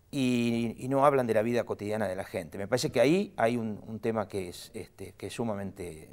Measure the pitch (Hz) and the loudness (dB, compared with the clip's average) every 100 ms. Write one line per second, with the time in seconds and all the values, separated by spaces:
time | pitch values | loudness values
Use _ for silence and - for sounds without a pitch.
0 | - 143 127 120 120 117 117 - 127 139 | -8 0 2 2 2 0 -2 -4 -2 4
1 | 147 139 120 107 113 120 104 101 104 110 | 6 6 4 2 2 0 -2 -4 -2 -2
2 | 98 92 92 98 80 95 98 123 147 120 | -2 -4 -6 -6 -6 -8 -2 0 2 4
3 | 127 185 208 - 117 120 110 104 - 110 | 6 6 2 2 2 2 -4 -6 -8 -4
4 | 117 110 101 101 92 87 - 107 - - | -2 -2 -2 -4 -6 -10 -14 -14 -14 -14
5 | 92 - 101 - 117 101 98 85 90 78 | -16 -12 -10 -6 -4 -4 -6 -8 -12 -12
6 | 76 | -16